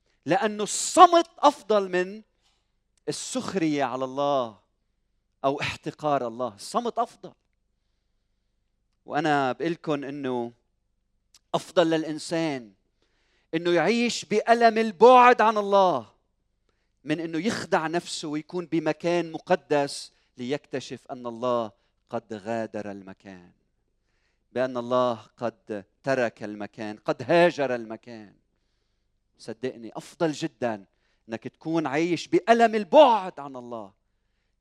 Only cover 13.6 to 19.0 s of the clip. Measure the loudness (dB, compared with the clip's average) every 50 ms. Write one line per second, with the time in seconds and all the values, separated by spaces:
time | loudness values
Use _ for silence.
13.6 | -2 0 2 2 2 2 2 0 0 -2 -4 -6 -6 -4 -4 -2 2 4 4 6
14.6 | 6 4 4 2 0 -2 4 8 10 10 10 10 10 8 8 6 4 4 2 2
15.6 | 0 2 4 4 6 4 2 0 -4 -10 _ _ _ _ _ _ _ _ _ _
16.6 | _ _ _ _ _ _ _ _ _ -6 -6 -4 -4 -6 -6 -4 -4 -4 -6 -6
17.6 | -4 -2 -2 -2 -2 -2 -4 -6 -6 -6 -10 -10 -10 -8 -8 -8 -10 -8 -10 -10
18.6 | -6 -4 -4 -2 -2 -2 -4 -2